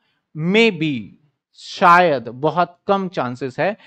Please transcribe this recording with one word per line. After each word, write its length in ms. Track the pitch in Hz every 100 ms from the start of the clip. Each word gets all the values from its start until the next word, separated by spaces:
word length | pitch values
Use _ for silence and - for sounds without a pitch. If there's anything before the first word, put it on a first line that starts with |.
| _ _ _ 151
Maybe, 640 | 170 208 226 165 156 123 90 - _ _ _
शायद, 760 | _ - - 180 175 175 135 117
बहुत 500 | 127 151 160 175 _ -
कम 200 | 196 185
चांसेस 520 | 170 127 123 135 135
है 180 | 170 226